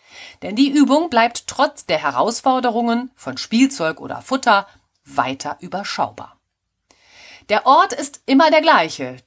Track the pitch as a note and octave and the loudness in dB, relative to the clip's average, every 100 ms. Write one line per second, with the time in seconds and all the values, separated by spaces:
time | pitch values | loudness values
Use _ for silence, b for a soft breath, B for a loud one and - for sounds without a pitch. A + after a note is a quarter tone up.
0 | B B B B F3+ G#3+ C#4 D4 B3 D4 | B B B B -8 0 2 4 4 4
1 | E4+ A#3+ A#3 - - - D4+ - - D#3 | 2 0 0 -2 -8 -2 -2 -2 -4 -2
2 | D3+ B2+ F#3+ A#3 C4+ B3+ B3 A3+ A#3 A#3 | -2 0 -2 0 -2 0 -2 -2 -2 -2
3 | B3+ - - E3 - A3 C4+ - D#3+ - | -6 -12 -12 -10 -4 2 2 2 -4 -6
4 | C3+ A#2+ - C4 B3 G3+ G3 b b _ | -12 -12 -6 -2 2 0 0 b b _
5 | - - B2+ C3+ D3 - F3+ G3 G3+ - | -8 -4 -4 -6 -10 -10 -10 -10 -8 -6
6 | - - - _ _ _ _ _ _ B | -6 -8 -20 _ _ _ _ _ _ B
7 | B B B B - G#3 B3 D4+ G4 - | B B B B -2 0 4 4 4 0
8 | D4 - - C4+ D#4+ D#4 D#4+ A#3 D#3+ - | -4 -4 0 4 4 4 4 4 2 -4
9 | B2+ B2+ | -10 -12